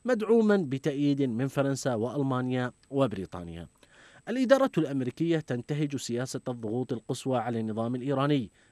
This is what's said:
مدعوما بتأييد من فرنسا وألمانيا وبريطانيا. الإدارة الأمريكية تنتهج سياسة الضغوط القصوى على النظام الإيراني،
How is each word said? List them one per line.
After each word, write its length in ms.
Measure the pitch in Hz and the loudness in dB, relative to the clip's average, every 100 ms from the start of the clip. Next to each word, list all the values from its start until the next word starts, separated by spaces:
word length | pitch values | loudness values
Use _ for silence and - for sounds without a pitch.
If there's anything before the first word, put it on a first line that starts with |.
| 233 | -2
مدعوما 520 | 240 208 233 214 202 | 0 4 4 6 4
بتأييد 640 | 143 135 156 139 147 139 | 2 -2 -2 2 2 2
من 260 | 135 113 135 | 0 0 -2
فرنسا 480 | 143 139 135 135 113 | 0 0 0 -2 0
وألمانيا 760 | 120 127 135 127 127 127 123 - _ | -2 0 0 0 0 -2 -2 -8 _
وبريطانيا. 800 | 139 131 95 90 90 87 85 - _ _ - - - - | 0 0 0 -8 -10 -10 -12 -14 _ _ -20 -20 -14 -4
الإدارة 420 | 240 240 269 269 - | 0 6 6 6 2
الأمريكية 600 | 143 139 127 - 165 160 | 0 0 -2 -2 0 0
تنتهج 560 | - 123 - 147 151 139 | 0 -6 -4 -2 -2 -4
سياسة 460 | - 120 131 135 - | -4 -4 -4 -6 -8
الضغوط 460 | 120 110 120 127 | -8 -4 -4 -4
القصوى 440 | 120 - 127 135 123 | -6 -6 -6 -2 0
على 220 | 117 117 | 0 -2
النظام 360 | 110 107 117 127 | -2 -2 -2 -2
الإيراني، 560 | 131 135 143 147 104 - _ | -2 0 2 2 -2 -10 _